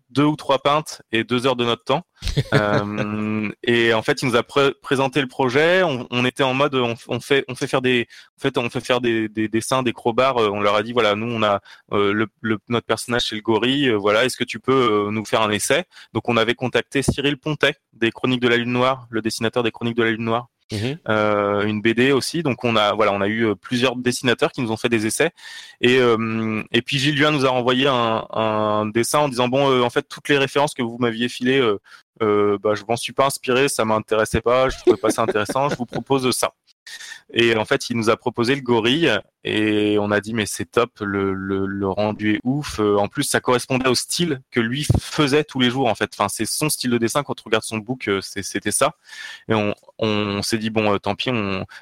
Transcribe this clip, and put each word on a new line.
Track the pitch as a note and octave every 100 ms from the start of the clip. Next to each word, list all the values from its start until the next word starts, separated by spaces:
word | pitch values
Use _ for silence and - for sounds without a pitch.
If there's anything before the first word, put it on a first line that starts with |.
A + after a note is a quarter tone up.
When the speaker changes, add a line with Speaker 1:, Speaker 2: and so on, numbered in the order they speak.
| _
Speaker 1:
deux | B2
ou | D3 D3+
trois | - C3+
pintes | D3 D3 D#3 - _
et | A2+ A2+
deux | B2 C3
heures | B2
de | A#2+
notre | A2+
temps. | - C#3 -
Speaker 2:
<laughs> | _ - - -
Speaker 1:
Euh, | - G#2 G#2 G#2 G#2 G#2 G#2+ G#2+ G#2+ G#2 -
et | - A#2+ A#2
en | A2+
fait, | G#2+ C#3
il | C3+
nous | A#2+
a |
pré-, | - - C#3 -
présenté | - C3 C3+ D3+
le | C3
projet. | - C3 B2+ D#3+ F#3
On, | F3+ C3 A2+
on | B2 B2
était | -
en | C3+
mode, | C3 D3 C3+
on, | A#2+ A#2 -
on | A#2+
fait, | - C#3 -
on | B2
fait | C#3
faire | C#3
des, | B2+ B2 A2+ - - _
en |
fait, | C3+ C3
on | A#2+
fait | B2+
faire | - B2
des, | B2 A2+ A2
des | G#2+ A2
dessins, | A2+ - C3
des | B2
crobards. | G#2 A#2+ A2+ C3 B2
Euh, | G#2+
on | G2+
leur | G2+ G#2
a |
dit, | A2
voilà, | A#2+ G#2+ G#2
nous, | A2+
on | A#2
a, | G#2+ G2+ - - _
euh, | G#2 G2+
le, | G#2 A2 _
le, | A2+ G#2+ -
notre | A#2 -
personnage, | A2 - A#2+ -
c'est | A2
le |
gorille. | G#2 A2 A#2+ C#3 C#3
Euh, | G#2+
voilà, | G2+ G#2+ B2+
est-ce | -
que |
tu | B2 A#2+
peux, | - C3+ A#2+ G#2+ G2+
euh, |
nous | G#2+
faire | G#2 A#2+
un | G#2+
essai ? | G#2 - C#3+ F3+ - -
Donc, | A2+ A2+
on | A#2
avait | A2 A#2+
contacté | B2 A#2+ - C#3
Cyril | C3 - C#3 C#3+
Pontet | - D3 C#3 D3+ _
des | - A2+
Chroniques | - B2+ B2+
de | B2
la | A#2+
Lune | A#2+
Noire, | B2 B2+ C3 A#2+
le | A2+
dessinateur | A2 - A2+ B2
des | A#2
Chroniques | - A#2 A#2
de |
la | A2+
Lune | A2+ A2+
Noire. | A2+ B2 _ -
Speaker 2:
Mhm. | G#2+ A#2 D3+ -
Speaker 1:
euh, | G#2+ G#2+ G#2 G2+ G#2 G#2
une | G#2+
B | A2
D | A2+ B2+
aussi. | C3+ - D#3+
Donc | D3+ A#2
on | A#2+ A2
a, | G#2
voilà, | G2+ G#2+
on | G2
a | G2
eu, | A2 A2+
euh, | G2
plusieurs | - B2 B2+ B2
dessinateurs | B2 B2 B2+ A#2 E3+
qui | -
nous | A#2
ont | A2
fait | B2
des | A#2 A2
essais. | - D3+ - - - - -
Et, | A#2+ C3
euh, | B2 A2 A2+ A2+ A2 A2 -
et | A#2
puis | - A#2+
Gilles | C#3 C#3+
Duin | D3+
nous | D3+ C3
a |
renvoyé | B2+ B2 B2+ C#3+
un, | B2 A#2 A2+ -
un | - A2 G#2+ G#2+ G#2+ G#2+
dessin | A2 A#2+ D3+
en | D3
disant, « | A#2+ B2
Bon, | C3+ C#3
euh, | B2+
en | B2
fait, | D3 -
toutes | - -
les | C#3+
références | C3+ C#3+ D3
que | -
vous | A#2 A#2+
m'aviez | A#2+ A2 B2
filées, | - B2 C3+
euh, | A#2+ G2 - - _ -
euh, | A2 G#2 G#2 G2+
bah, | G#2+ G#2
je | G#2
m'en | A#2
suis | -
pas | B2 C#3
inspiré, | - - B2 C#3
ça | - A2
m'intéressait | A2 - B2+ A2 A2+
pas, | A2+ B2+ C3
je | -
trouvais | - G#2+
pas | A2
ça | G#2
intéressant, | A2+ G#2+ G#2 C3 C#3
je | A#2+
vous | A#2+
propose | B2 A#2 C#3 B2+
ça. » | A2+ A2 - _ _ - - - - -
Et | - A#2 A2
en | G#2+
fait, | C#3 -
il | A#2
nous | A2
a | G#2+
proposé | - A2+ A#2
le | C#3
gorille | B2 A#2+ A2+ C#3+ E3 G#2 - _
et | G#2 G#2+ G#2+ G#2 G#2 G#2
on | G#2
a | G#2
dit, « | G2+ A2+
Mais | G2+
c'est | - G2
top, | - A#2+ -
le, | G#2 G2 G2
le, | F#2+ F#2+ G2 G2
le | G2 G2
rendu | F#2+ G#2+ G#2 G#2+ G#2
est |
ouf. » | B2 C#3 C#3+ -
Euh, | G#2 G#2
en | G2+
plus, | -
ça | C3+ A#2
correspondait | - B2 - B2+ B2+
au | A#2+
style | - - F3 C3 -
que | -
lui | A2+ C3 D3+ -
faisait | - - D3 D3
tous | D3+ C3+
les | B2
jours, | B2+ B2
en | G2+
fait. | G#2
Enfin, | - G2+
c'est | - A2
son | - D3+
style | - B2+
de | A#2+
dessin. | A2+ D3
Quand | C#3 A#2+
on | -
regarde | A2
son | - A2
book, | G#2 B2+ -
euh, | G2
c'est, | - -
c'était | G2 G#2 G#2+
ça. | - C#3 - - - - - -
Et | A2+
on, | G#2 - - -
on | A2 G#2 G#2 G2+
s'est | G2 A2+
dit, « | A2
Bon, | A2 G#2+
euh, | G2
tant | - G2+
pis, | -
on, | B2 G2+ F#2+ F#2 -